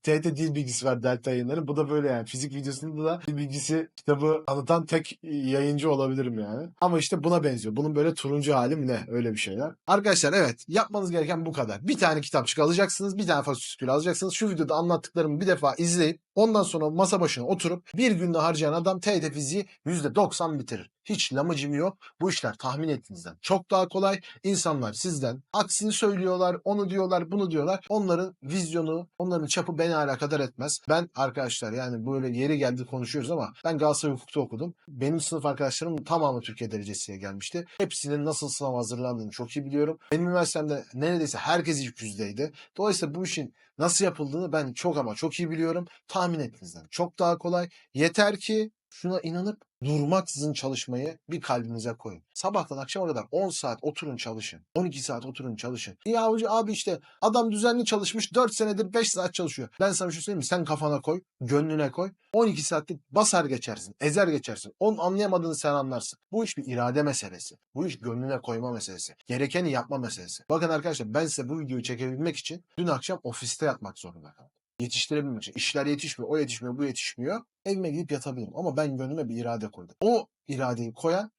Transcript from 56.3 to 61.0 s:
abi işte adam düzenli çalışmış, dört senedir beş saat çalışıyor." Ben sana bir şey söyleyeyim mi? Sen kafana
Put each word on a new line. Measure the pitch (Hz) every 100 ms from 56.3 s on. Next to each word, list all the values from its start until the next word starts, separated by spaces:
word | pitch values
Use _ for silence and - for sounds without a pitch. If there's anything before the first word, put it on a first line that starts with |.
| 220 220
abi | 220 214
işte | 208 - 165 - _
adam | 214 233 226
düzenli | 208 240 240 233
çalışmış, | 214 196 220 214
dört | 247 240
senedir | - 214 202 190
beş | 226 226
saat | - 180
çalışıyor." | - 165 - 117 -
Ben | 196
sana | 185 180
bir |
şey | 165
söyleyeyim | 208 190
mi? | 131
Sen | 180 151
kafana | 151 151 143